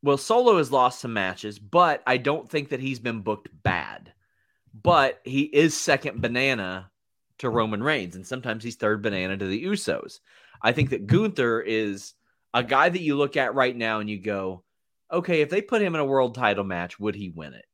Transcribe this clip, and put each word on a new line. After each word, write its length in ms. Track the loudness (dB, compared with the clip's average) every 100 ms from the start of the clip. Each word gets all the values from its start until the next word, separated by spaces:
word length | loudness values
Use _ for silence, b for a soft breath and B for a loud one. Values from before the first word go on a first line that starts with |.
Well, 160 | 2 2
Solo 400 | 4 4 6 4
has 140 | 4
lost 300 | 4 4 2
some 120 | -6
matches, 460 | -2 -2 -4 -10 -12
but 420 | -2 4 4 2 0
I 100 | 0
don't 320 | 0 -2 -2
think 200 | -6 -4
that 100 | -6
he's 200 | -6 -6
been 220 | -6 -6
booked 280 | -4 -6 -8 -6
bad. 500 | -2 -2 -4 -12 -20 _ _ _ _ _ _
But 460 | -2 4 6 4 0 -4
he 160 | -2
is 340 | 2 4 4 2
second 460 | 0 0 0 -4
banana 680 | -4 0 0 0 -4 -8 -12 _ _ _ _ _
to 100 | -2
Roman 340 | 0 0 0
Reigns, 320 | -2 -2 -4 -12
and 100 | -10
sometimes 380 | -8 -6 -6
he's 120 | -8 -4
third 260 | 0 0
banana 340 | 0 -2 -4 -4
to 80 | -4
the 180 | -4 -2
Usos. 540 | -4 -2 -4 -6 -18 b b b b
I 100 | 0
think 200 | 2 0
that 160 | -2 2
Gunther 540 | 2 2 2 0 0
is 520 | 0 0 0 -4 -12 _ _ _ _
a 100 | -2
guy 260 | 2 4 4
that 120 | 2
you 140 | -2 0
look 200 | 0 0
at 200 | 0 2
right 200 | 0 0
now 240 | -4 -2
and 100 | -4
you 100 | -6
go, 440 | -4 -4 -4 -8 _ _ _ _ _
"Okay, 300 | -4 0 0
if 80 | 2
they 120 | 0
put 200 | -2 0
him 140 | 0 0
in 60 |
a 40 | 2
world 300 | 2 2 2
title 280 | 0 2
match, 360 | -2 -4 -6 -6
would 160 | -6 -6
he 140 | -10
win 240 | -12 -14
it?" 120 | -16 _